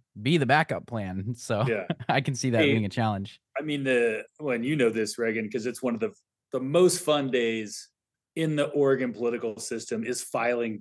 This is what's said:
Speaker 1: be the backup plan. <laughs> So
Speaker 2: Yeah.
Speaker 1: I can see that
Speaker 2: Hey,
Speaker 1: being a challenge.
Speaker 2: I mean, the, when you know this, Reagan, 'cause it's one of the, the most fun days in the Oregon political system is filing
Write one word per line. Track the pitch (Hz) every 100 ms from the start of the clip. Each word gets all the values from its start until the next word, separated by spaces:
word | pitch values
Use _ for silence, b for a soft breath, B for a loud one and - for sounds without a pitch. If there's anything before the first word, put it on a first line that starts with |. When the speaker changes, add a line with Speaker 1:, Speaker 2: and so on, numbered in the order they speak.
| _ -
Speaker 1:
be | 117 165
the | 123
backup | 147 156 92 -
plan. | 117 95 95 101
<laughs> | 120
So | - 107 123
Speaker 2:
Yeah. | 107 87 170 -
Speaker 1:
I | 131
can | 139
see | 127 131
that | 135
Speaker 2:
Hey, | 143
Speaker 1:
being | 113
a | 104
challenge. | 123 113 98 101 - _ 135
Speaker 2:
I |
mean, | 151 147
the, | 135 123 120 110 - -
when | 151 120
you | 123 151
know | 117
this, | 110 104 -
Reagan, | 113 110 107
'cause | 120 113
it's | 117
one | 127
of | 113
the, | 110 - _ _ _
the | 131
most | 131 170 180 175
fun | - 147 135
days | 123 117 113 107 - - _ _ _ _ -
in | 160 147
the | 143
Oregon | 147 139 131 127
political | 104 120 117 113 104
system | - 113 - 110
is | 113 120
filing | - 123 120 120 117 104